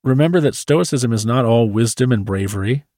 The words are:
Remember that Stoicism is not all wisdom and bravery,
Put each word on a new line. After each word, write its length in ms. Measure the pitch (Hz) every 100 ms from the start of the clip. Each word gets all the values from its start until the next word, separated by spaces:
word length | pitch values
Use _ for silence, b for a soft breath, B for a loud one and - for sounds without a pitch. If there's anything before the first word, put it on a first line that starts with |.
Remember 380 | 131 131 160 180
that 140 | 143 -
Stoicism 580 | - 156 175 139 120
is 120 | 113 110
not 200 | 123 117
all 240 | 117 113
wisdom 420 | 104 117 - 127
and 140 | 117 101
bravery, 580 | 98 98 98 98 139 -